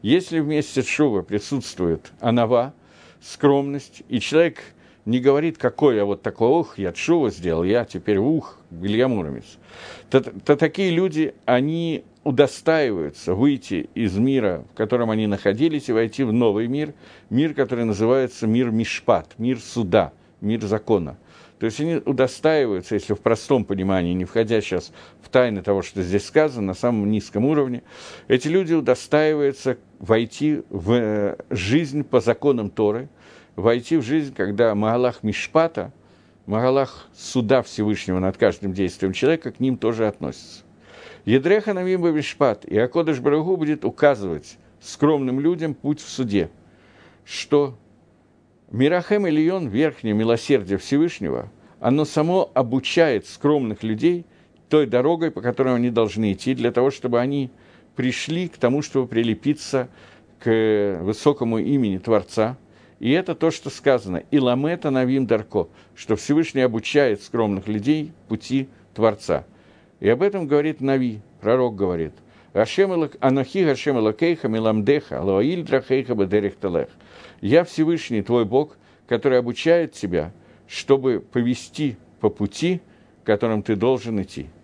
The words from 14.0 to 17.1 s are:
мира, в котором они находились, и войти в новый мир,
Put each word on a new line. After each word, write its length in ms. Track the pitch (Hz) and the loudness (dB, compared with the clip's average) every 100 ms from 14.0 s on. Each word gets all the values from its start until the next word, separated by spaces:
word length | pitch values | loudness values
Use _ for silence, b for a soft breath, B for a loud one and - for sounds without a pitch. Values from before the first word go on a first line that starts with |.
| 110 92 | -2 0
мира, 460 | 127 135 104 85 57 | 0 2 0 -2 -10
в 40 | - | -6
котором 340 | 110 123 117 | -2 0 0
они 160 | 110 107 | 0 0
находились, 640 | 101 101 104 165 151 - | 0 0 2 0 0 -2
и 40 | |
войти 300 | 113 113 - | 0 0 -2
в 80 | 127 | 0
новый 360 | 113 117 101 117 | 2 2 2 -2
мир, 260 | 139 151 - B | -4 -6 -10 B